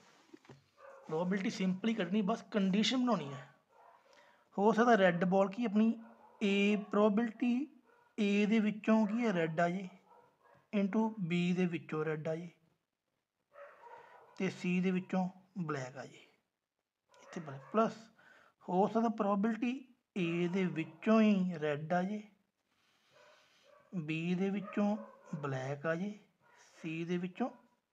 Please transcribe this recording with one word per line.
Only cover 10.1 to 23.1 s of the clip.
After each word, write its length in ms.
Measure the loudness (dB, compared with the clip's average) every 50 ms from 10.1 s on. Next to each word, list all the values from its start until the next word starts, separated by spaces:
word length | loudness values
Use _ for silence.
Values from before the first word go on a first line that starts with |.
| -20 -20 -20 _ _ _ _ _ -20 _ _ -4 -2 -2
into 260 | 0 0 0 0 0 0 -2 -4 -4
B 40 | -2
ਦੇ 360 | 0 0 0 0 2 2 0
ਵਿੱਚੋਂ 400 | 0 -2 -4 -8 -6 -4 -4 -2
red 220 | -2 -4 -4 -4
ਆ 80 | -6 -6
ਜੇ, 140 | -6 -8 -12 -16 _ _ _ _ _ _ _ _ _ _ _ _ _ _ _ _ _ _ _ _ -20 -20 -20 -20 -20 -20 -20 -20 -20 -20 -20 -20 -20 -20 -18 -10
ਤੇ 100 | -6 -6
C 340 | -6 -6 -4 -2 0 0 2 2
ਦੇ 80 | 0
ਵਿੱਚੋਂ 380 | 0 -2 -2 -2 -2 -2 -2 -2 -6 -12 -20 _ -10
black 400 | -8 -6 -4 -4 -6 -6 -8 -12
ਆ 80 | -14 -14
ਜੇ, 120 | -16 -18
ਇੱਥੇ 1200 | -20 -20 _ _ _ _ _ _ _ _ _ _ _ _ _ _ _ _ _ _ -20 -20 -14 -14 -12
black। 200 | -12 -12 -14 -14
plus 360 | -12 -4 0 0 0 0 -2 -8 -18 -20 _ _ -20 -20 -20 -20 _ _ _ _ -8 -2
ਹੋ 180 | 0 2 2
ਸਕਦਾ 220 | 2 2 0 0 0
probability 840 | 0 0 0 0 2 2 0 0 0 -2 -2 -4 -4 -6 -10 -16 _ _ _ _ -4 -2
A 340 | -2 0 0 0 0 0 0
ਦੇ 120 | 0 0
ਵਿੱਚੋਂ 560 | 0 0 -4 -6 -6 -8 -4 2 4 4 6
ਹੀ 320 | 6 6 4 4 2 0 -2 -2
red 320 | -2 -2 -2 -2 -2 -2 -2
ਆ 100 | 0 0
ਜੇ, 260 | -2 -6 -8 -10 -14 _ _ _ _ _ _ _ _ _ _ _ _ _ _ _ _